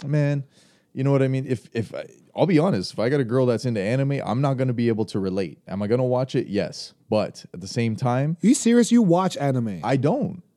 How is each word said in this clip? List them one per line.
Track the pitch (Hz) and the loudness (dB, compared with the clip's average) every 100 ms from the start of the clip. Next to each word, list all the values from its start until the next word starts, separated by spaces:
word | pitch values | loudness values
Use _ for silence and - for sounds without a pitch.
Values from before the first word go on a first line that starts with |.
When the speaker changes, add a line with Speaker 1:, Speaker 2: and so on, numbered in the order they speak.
Speaker 1:
Man, | 139 147 143 143 135 _ _ _ _ | -2 0 2 -2 -6 _ _ _ _
you | 135 | -4
know | 135 | 2
what | 139 | 2
I | 135 | 2
mean? | 131 135 | 0 -2
If, | 127 - | -6 -4
if | 117 101 | -6 -6
I, | 69 - - _ - | -10 -14 -20 _ 0
I'll | 160 | 2
be | 156 | 4
honest, | 185 107 90 | 2 0 -4
if | - | -2
I | 117 | 0
got | 143 | 0
a | |
girl | 110 127 123 | 0 2 2
that's | 113 127 | 0 -2
into | 110 | -2
anime, | 95 131 139 139 - | 0 0 0 -2 -2
I'm | 123 | 0
not | 139 131 | 0 0
gonna | 127 | -2
be | 120 117 | 0 0
able | 110 107 | 0 -2
to | 107 | -4
relate. | 95 95 87 - - | -2 -2 -4 -8 -10
Am | 95 | -6
I | 104 | 0
gonna | 123 127 | 0 2
watch | 123 131 139 | 0 0 -2
it? | - | -2
Yes. | 98 78 - - _ _ | -4 -4 -8 -16 _ _
But | 107 92 - - | 0 0 -6 -18
at | 87 | -16
the | 95 | -8
same | 120 117 110 | -2 -2 -2
time | 123 123 147 170 | -2 0 -2 2
Speaker 2:
Are | 202 | 2
you | 302 | 4
serious? | 226 240 233 | 4 4 6
You | 240 | 4
watch | 196 170 185 - | 6 4 2 0
anime? | 139 127 113 87 | 0 0 -2 -4
Speaker 1:
I | 101 135 | -2 0
don't. | 143 277 107 - - | 0 0 -4 -8 -18